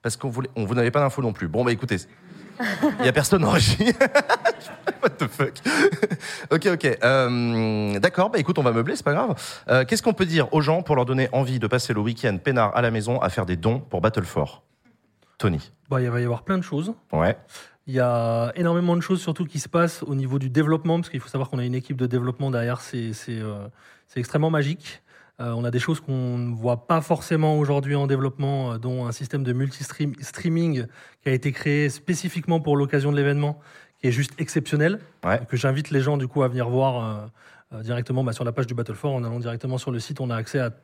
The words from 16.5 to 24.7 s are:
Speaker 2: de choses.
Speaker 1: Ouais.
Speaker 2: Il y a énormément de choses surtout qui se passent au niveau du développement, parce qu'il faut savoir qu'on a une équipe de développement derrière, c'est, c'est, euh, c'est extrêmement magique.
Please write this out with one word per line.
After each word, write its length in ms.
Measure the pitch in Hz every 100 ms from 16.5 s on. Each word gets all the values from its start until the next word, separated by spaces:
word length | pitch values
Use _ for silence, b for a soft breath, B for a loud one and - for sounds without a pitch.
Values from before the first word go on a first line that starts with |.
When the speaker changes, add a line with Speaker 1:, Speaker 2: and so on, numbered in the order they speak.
| 190
Speaker 2:
de 60 |
choses. 300 | 175 147 180 233 _
Speaker 1:
Ouais. 240 | 78 87 - - B B B -
Speaker 2:
Il 60 |
y 60 | 131
a 500 | 123 120 117 117 117 -
énormément 400 | 170 170 175 170
de 40 |
choses 200 | 165 185
surtout 240 | - 156 160
qui 140 | 147
se 100 | -
passent 340 | 170 170 -
au 120 | - 135
niveau 220 | 131 139
du 120 | 131
développement, 480 | 127 151 160 160 170
parce 120 | 170
qu'il 120 | 135
faut 80 | -
savoir 200 | 131 131
qu'on 100 | 127
a 60 | 123
une 100 | 127
équipe 220 | - 131
de 100 | 127
développement 440 | 123 123 120 139
derrière, 300 | 120 120 120
c'est, 320 | - 123 113
c'est, 260 | 110 - 113
euh, 280 | 107 104 101 b b b _
c'est 120 | -
extrêmement 300 | 120 151 160
magique. 520 | 156 139